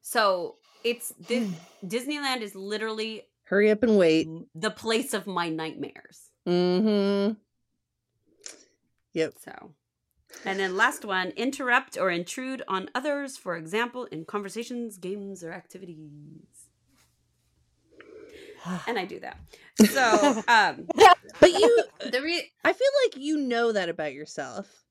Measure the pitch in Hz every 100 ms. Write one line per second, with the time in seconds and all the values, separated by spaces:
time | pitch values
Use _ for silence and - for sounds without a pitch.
0 | - 240 208 185 165 - _ _ 233 233
1 | - - 170 240 214 165 - _ 190 226
2 | 254 294 277 254 208 196 196 214 220 220
3 | 220 220 - _ _ 190 214 214 240 208
4 | 170 160 160 160 - 160 208 208 220 226
5 | 226 214 202 180 170 160 160 - - -
6 | - - - _ - 175 180 180 214 208
7 | 196 202 202 214 _ _ _ _ _ _
8 | _ _ _ _ - - _ _ _ _
9 | _ - 160 - - - - _ _ _
10 | _ _ _ - 202 190 190 185 233 -
11 | 214 185 185 - 247 277 254 247 262 -
12 | 185 170 175 - 262 262 - 190 190 254
13 | 285 285 277 - 190 170 160 202 240 247
14 | 233 156 165 208 196 214 233 240 233 190
15 | 180 208 196 190 165 180 _ 180 185 156
16 | 156 147 151 156 _ _ - _ _ _
17 | _ _ _ _ _ _ _ _ _ _
18 | - - - - - - 175 180 - 403
19 | 359 - - - - - - - 208 277
20 | 247 320 294 226 - 226 190 143 170 165
21 | 440 359 - - 359 349 453 466 - _
22 | 254 247 302 339 - _ 302 359 539 554
23 | 508 269 277 302 269 233 233 208 175 170
24 | 151 135 151 - 135 120 - _ _